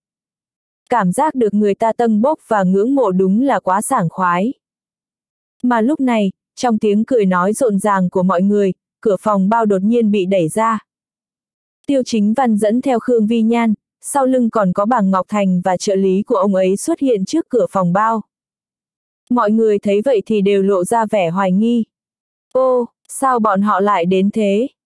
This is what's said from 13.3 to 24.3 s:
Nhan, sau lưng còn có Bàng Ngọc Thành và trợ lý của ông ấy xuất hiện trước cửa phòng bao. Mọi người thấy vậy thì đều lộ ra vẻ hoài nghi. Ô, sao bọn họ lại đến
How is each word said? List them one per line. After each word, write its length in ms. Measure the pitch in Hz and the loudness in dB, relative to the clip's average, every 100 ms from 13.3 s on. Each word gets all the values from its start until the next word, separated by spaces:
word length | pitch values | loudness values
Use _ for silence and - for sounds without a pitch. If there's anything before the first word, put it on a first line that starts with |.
| 233 | 0
Nhan, 320 | 220 233 233 202 _ _ | 0 0 0 -2 _ _
sau 240 | - 277 262 | -6 -2 0
lưng 240 | 254 226 | 0 0
còn 240 | 226 185 | 0 0
có 120 | 190 208 | 0 0
Bàng 260 | 247 190 | 0 2
Ngọc 140 | 190 - | 0 -2
Thành 320 | 208 190 180 | -2 0 0
và 160 | 190 180 | 0 -2
trợ 180 | 208 190 | -2 0
lý 280 | 190 190 | 2 0
của 120 | 214 202 | 0 0
ông 200 | 202 190 | 2 2
ấy 220 | 185 202 | 0 0
xuất 220 | - 339 | -2 -2
hiện 260 | 269 208 190 | 0 -2 -2
trước 240 | 320 - | -4 -2
cửa 160 | 233 175 | -2 0
phòng 240 | - 175 | 0 0
bao. 280 | 190 220 226 - _ _ _ _ _ _ _ _ _ - | 0 0 -2 -6 _ _ _ _ _ _ _ _ _ -4
Mọi 220 | 247 214 | -2 0
người 280 | 220 220 202 | 2 2 0
thấy 220 | 202 202 | 0 0
vậy 200 | 277 214 208 | 0 -2 0
thì 160 | 214 | 0
đều 220 | 196 202 | 2 0
lộ 200 | 196 190 | 0 0
ra 220 | 180 233 214 | 0 -2 0
vẻ 240 | 214 165 | 0 -2
hoài 220 | 185 190 | -2 0
nghi. 340 | 190 226 240 - _ _ _ _ _ _ | 0 0 0 -4 _ _ _ _ _ _
Ô, 320 | 262 262 247 233 _ - | -2 0 0 -4 _ -16
sao 320 | - 262 240 | -4 -2 0
bọn 220 | 214 196 | 0 0
họ 180 | 208 190 | 0 0
lại 260 | 202 190 180 | 0 0 0
đến 240 | 190 202 | 0 0